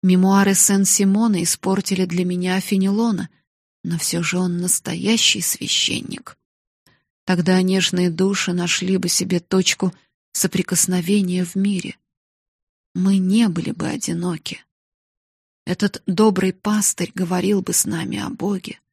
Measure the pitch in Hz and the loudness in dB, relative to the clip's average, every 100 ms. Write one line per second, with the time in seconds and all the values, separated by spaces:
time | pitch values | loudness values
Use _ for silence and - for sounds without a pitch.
0 | 185 185 185 196 196 196 - 196 196 - | 4 4 6 4 4 4 2 2 2 2
1 | 196 202 233 196 170 - - 190 - 185 | 2 2 2 0 -2 -4 -2 -2 0 -2
2 | 185 175 180 180 180 185 - 196 190 202 | 0 0 -2 -2 -2 -2 0 0 2 2
3 | 233 202 - _ _ _ _ _ - 165 | 0 0 -6 _ _ _ _ _ -6 -4
4 | - 170 170 180 185 175 175 - - 165 | -2 -2 -2 0 0 -2 -2 -2 -2 -4
5 | 190 226 - 208 170 - - - - - | 0 2 2 2 -2 -4 -2 -2 0 -4
6 | - - - - _ _ _ _ _ _ | -8 -12 -14 -20 _ _ _ _ _ _
7 | _ _ - 180 175 185 185 190 180 180 | _ _ -2 0 4 4 4 2 0 2
8 | 180 165 190 196 - 180 175 - 180 190 | 0 2 0 0 -2 -2 -2 -2 0 0
9 | 180 - 180 175 - 190 185 - 190 - | 0 -2 0 -2 0 2 2 0 -2 -4
10 | _ _ _ - - - - 175 - 185 | _ _ _ -4 -2 0 -2 0 0 0
11 | 170 208 185 180 175 190 202 190 - - | 2 0 2 -2 -2 -2 -2 -2 -6 -14
12 | _ _ _ _ _ _ _ _ _ 180 | _ _ _ _ _ _ _ _ _ -2
13 | 185 196 185 208 226 170 165 - 160 - | 2 4 4 4 4 2 -4 -4 -4 -4
14 | - 170 175 165 - - _ _ _ _ | -4 -4 -4 -6 -8 -12 _ _ _ _
15 | _ _ _ _ _ _ - 180 202 - | _ _ _ _ _ _ -8 -4 -4 -4
16 | - 180 220 190 190 185 208 214 202 - | -6 2 4 4 -2 -2 -2 0 0 -2
17 | 175 - 180 180 180 202 185 165 220 170 | -8 -4 -2 0 0 0 0 -2 -2 -4
18 | - - - - - 196 - - _ | -6 -6 -8 -6 -4 -4 -8 -16 _